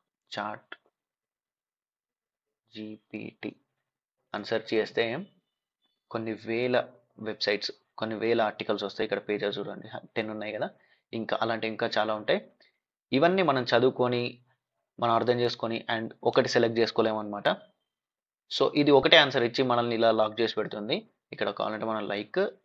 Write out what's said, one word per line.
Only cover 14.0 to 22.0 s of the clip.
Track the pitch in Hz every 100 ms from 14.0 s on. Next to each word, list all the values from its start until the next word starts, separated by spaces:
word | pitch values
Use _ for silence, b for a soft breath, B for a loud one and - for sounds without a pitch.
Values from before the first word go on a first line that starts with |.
| 123 120 120 - _ _ _ _ _ -
మనం | 120 113
అర్థం | 117 123
చేసుకొని, | 120 - 113 113 -
and | 113 113 -
ఒకటి | 120 139 123
సెలెక్ట్ | - 117 117
చేసుకోలేము | 110 - 110 107
అనమాట. | 104 104 151 - - _ _ _ _ _ _ _ _
So | - 135 147
ఇది | 143
ఒకటే | 139 147 165
ఆన్సర్ | 139 131 120
ఇచ్చి | 120
మనల్ని | 127 120 120 113
ఇలా | 113
లాక్ | 113 110 110
చేసి | 110 -
పెడుతుంది. | 104 107 107 185 - _ _
ఇక్కడ | - 101
కావాలంటే | 101 107 107 113
మనం | 110